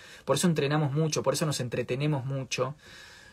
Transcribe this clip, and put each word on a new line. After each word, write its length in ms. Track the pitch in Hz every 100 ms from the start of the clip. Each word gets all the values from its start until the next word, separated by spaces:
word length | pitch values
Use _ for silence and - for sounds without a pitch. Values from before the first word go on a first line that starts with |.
| - -
por 120 | - 143
eso 100 | 180
entrenamos 460 | 156 139 151 143
mucho, 320 | 147 160 135
por 100 | 131
eso 140 | - 156
nos 120 | 135
entretenemos 680 | 123 127 120 127 151 143 131
mucho, 500 | 139 127 - 127 - - - - - -